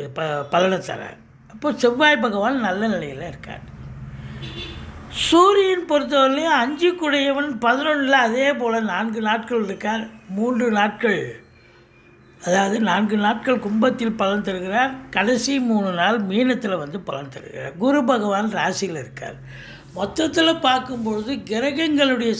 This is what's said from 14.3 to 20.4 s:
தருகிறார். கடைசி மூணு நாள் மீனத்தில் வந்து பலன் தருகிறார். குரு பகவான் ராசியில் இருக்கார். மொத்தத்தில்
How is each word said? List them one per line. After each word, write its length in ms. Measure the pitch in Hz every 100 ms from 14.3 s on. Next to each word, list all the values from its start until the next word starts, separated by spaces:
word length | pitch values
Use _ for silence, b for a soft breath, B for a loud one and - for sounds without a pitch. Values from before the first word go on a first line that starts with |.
| 208
தருகிறார். 480 | 202 185 185 214 262 262 -
கடைசி 400 | 185 208 247 247 277 240
மூணு 200 | 214 196 175
நாள் 200 | 180 233 196
மீனத்தில் 540 | 202 254 226 202 180
வந்து 160 | 143 180 170
பலன் 240 | 139 139
தருகிறார். 400 | - - 131 131 165
குரு 200 | 247 285 247
பகவான் 380 | 247 208 196 214 185
ராசியில் 420 | 160 185 196 156
இருக்கார். 340 | 120 - - - B B B B B 180
மொத்தத்தில் 680 | 202 - 320 349